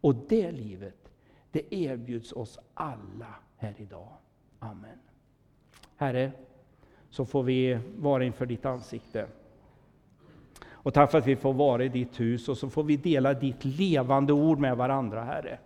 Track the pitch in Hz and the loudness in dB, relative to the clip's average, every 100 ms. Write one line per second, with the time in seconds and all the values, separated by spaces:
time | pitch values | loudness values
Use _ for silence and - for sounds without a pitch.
0 | 156 123 - 226 180 156 107 92 98 - | 4 2 2 0 0 -6 -12 -12 -16 -18
1 | - _ _ _ _ - - 202 156 127 | -20 _ _ _ _ -8 -6 -4 -4 -4
2 | 117 120 113 - 110 - _ - 160 120 | -6 -8 -8 -12 -12 -14 _ -12 -10 -10
3 | 101 101 113 101 _ _ 107 101 104 82 | -14 -16 -16 -20 _ _ -12 -12 -18 -18
4 | 87 151 _ _ _ _ 113 98 107 123 | -20 -20 _ _ _ _ -16 -14 -20 -20
5 | _ _ _ _ _ _ _ _ - _ | _ _ _ _ _ _ _ _ -20 _
6 | 143 127 131 135 - - _ _ _ - | -2 0 -2 -6 -20 -20 _ _ _ -20
7 | - - 127 139 127 127 127 123 117 - | -20 -8 -2 0 2 2 2 0 -4 -4
8 | 147 135 127 - 123 117 139 127 - 117 | 0 2 0 -2 -6 -4 -6 -6 -8 -14
9 | - 113 104 - - - _ _ _ _ | -10 -8 -8 -12 -20 -20 _ _ _ _
10 | _ _ - - - - - - - 139 | _ _ -20 -20 -20 -20 -20 -8 0 6
11 | 147 160 127 135 135 131 143 120 131 127 | 6 6 4 2 2 2 4 4 0 -2
12 | 123 - 117 120 120 127 139 - 151 147 | -4 -2 -2 0 -4 -6 -4 -2 0 2
13 | 175 147 131 135 135 123 139 139 190 156 | 2 2 4 2 -2 -4 -6 -2 2 2
14 | 123 135 139 147 156 151 143 123 123 135 | 4 4 6 6 6 4 2 2 0 0
15 | 120 107 117 147 - - | -2 -4 -6 -6 -8 -12